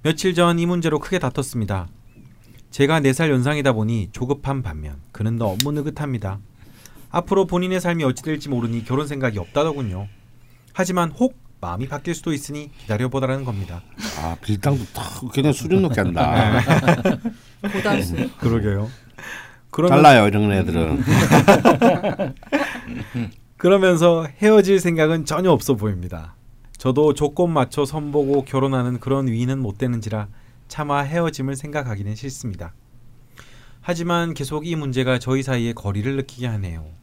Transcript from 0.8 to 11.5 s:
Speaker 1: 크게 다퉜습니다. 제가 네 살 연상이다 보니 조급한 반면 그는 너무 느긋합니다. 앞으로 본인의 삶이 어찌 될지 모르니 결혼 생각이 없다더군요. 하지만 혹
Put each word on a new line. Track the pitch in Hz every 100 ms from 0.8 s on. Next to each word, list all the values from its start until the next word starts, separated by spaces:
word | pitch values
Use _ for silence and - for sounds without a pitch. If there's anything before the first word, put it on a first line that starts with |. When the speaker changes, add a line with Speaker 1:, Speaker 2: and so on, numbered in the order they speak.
| 165 151
Speaker 1:
크게 | - 185
다퉜습니다. | 139 - 131 120 101 95 90 - - - - - - - -
제가 | - 139 160
네 | 139
살 | - 160
연상이다 | 131 127 151 139
보니 | 110 107 113 90
조급한 | - 127 139 131 135
반면 | 101 78 76 71 -
그는 | - 107 117
너무 | 110 95 139
느긋합니다. | 147 147 151 147 120 98 98 - - - - - - -
앞으로 | - 180 190 175
본인의 | 175 185 185
삶이 | 170 170
어찌 | 139 120
될지 | 156 151 143
모르니 | 127 117 117
결혼 | 117 131 147
생각이 | 143 127 104
없다더군요. | 87 147 160 143 113 92 101 - - - - - _
하지만 | - 180 180 170
혹 | 139 254 - -